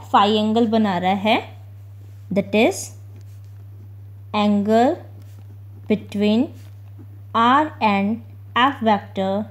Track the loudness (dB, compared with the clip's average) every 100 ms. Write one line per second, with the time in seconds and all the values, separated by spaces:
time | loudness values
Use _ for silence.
0 | 2 4 4 4 2 2 4 4 2 2
1 | 0 2 2 2 0 -12 -16 -16 -16 -16
2 | -16 -16 -6 -2 0 4 4 2 -8 -14
3 | -18 -18 -18 -18 -18 -18 -18 -18 -18 -18
4 | -18 -18 -6 0 4 4 4 4 4 2
5 | -6 -18 -18 -18 -18 -18 -18 -10 -2 -2
6 | 0 0 4 4 2 -4 -18 -20 -18 -18
7 | -18 -18 -4 2 6 6 4 2 2 2
8 | 2 -2 -6 -18 -6 2 2 2 2 2
9 | 0 -4 -2 -2 -4